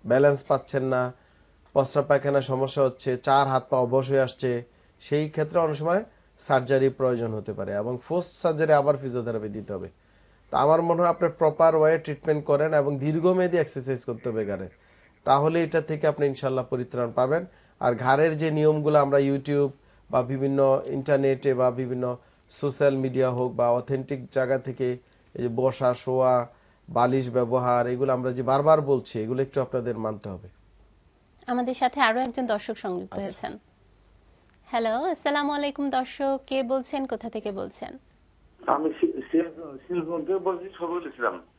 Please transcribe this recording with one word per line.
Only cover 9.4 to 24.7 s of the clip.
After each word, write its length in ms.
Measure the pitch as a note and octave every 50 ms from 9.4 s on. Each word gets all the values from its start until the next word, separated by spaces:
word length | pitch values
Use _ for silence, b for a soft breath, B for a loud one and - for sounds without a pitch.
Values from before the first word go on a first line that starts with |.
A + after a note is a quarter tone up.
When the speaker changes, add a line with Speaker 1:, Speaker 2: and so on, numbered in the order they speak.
| G#2+ G#2+
Speaker 1:
দিতে 240 | G2+ G#2+ G2+ G2+ G#2
হবে। 160 | F#2 F#2 - - b b b b b b b b b b b
তো 60 | -
আমার 260 | - B2+ D3 D#3 E3 E3+
মনে 180 | E3+ E3+ E3
হয় 100 | F3 E3+
আপনি 180 | E3+ - F3+ E3 - -
প্রপার 380 | E3 D#3 D3+ - E3 E3 D#3+
ওয়ে 220 | D#3+ D#3 D#3 D#3+ D#3
ট্রিটমেন্ট 460 | D#3+ - D3 - - D#3+ D#3 D3+ D3
করেন 300 | - D3 C#3+ D3+ D#3 D#3
এবং 240 | D3+ C#3 C3+ C3 C3+
দীর্ঘমেয়াদী 580 | C3+ D3+ D#3 E3 D#3+ F#3 F#3 F#3 F3+ F3+ E3+
এক্সারসাইজ 480 | E3+ D#3 - - C#3 B2 C3 C3+ B2 -
করতে 240 | - A#2 A2 - B2
হবে 180 | A2+ A2 G#2+
ঘাড়ে, 220 | G2+ G2+ F#2 F#2+ E2+ _ b b b b b b b b b b
তাহলে 380 | - C3 C#3 C#3+ D#3+ E3 E3+ E3
এটা 180 | D#3 D#3+ E3
থেকে 260 | D#3 D#3 D#3 D3+ D3+
আপনি 200 | D#3 D3 D3 D3
ইনশাল্লাহ 380 | C#3+ C3+ - - C3+ C3 C3 B2
পরিত্রাণ 480 | - - B2 B2 B2 - B2 A#2+ A#2+ A2+
পাবেন। 340 | - B2 C3 D3 E3+ F3+ F#3 b b b b b b
আর 140 | - B2 A#2+
ঘাড়ের 420 | G#2+ B2 B2+ C3+ C#3 D#3 E3 D#3
যে 140 | D3 D#3+ D#3+
নিয়মগুলো 480 | D3+ D3+ D3+ D3+ D#3 D3+ D3 D3+ D3+ D3
আমরা 200 | C#3+ C#3 C#3 C#3+
YouTube 520 | C#3 C#3 C#3 C#3 C#3 C#3+ D3 C#3+ C#3+ C#3 C3+ b b b b b b _
বা 120 | - C3 B2
বিভিন্ন 600 | B2 C3+ C3 C3+ C#3 C#3 C#3 C3+ C3+ C3+ C3+ -
ইন্টারনেটে 680 | C3 C#3 C#3 C3 D3 D3 C3+ C#3 C3+ C3+ C3 - C#3 C3
বা 160 | B2 B2+ B2+
বিভিন্ন 460 | A#2+ A#2+ C3 A#2+ B2+ B2+ B2+ B2 B2 A#2+ b b b b b b
সোশ্যাল 460 | - - - C#3+ C3+ - D3 C#3+ C#3
মিডিয়া 340 | C3+ C3 C3 B2+ C3 B2+ B2+
হোক 220 | B2 B2 B2+ B2+ A#2
বা 180 | A2+ B2 A#2+
অথেন্টিক 600 | A#2+ B2 A#2+ - C#3 C3 C3 - C#3+ C3 B2 -
জায়গা 280 | - C3+ C3 B2+ C3+ C3
থেকে 400 | B2+ C3+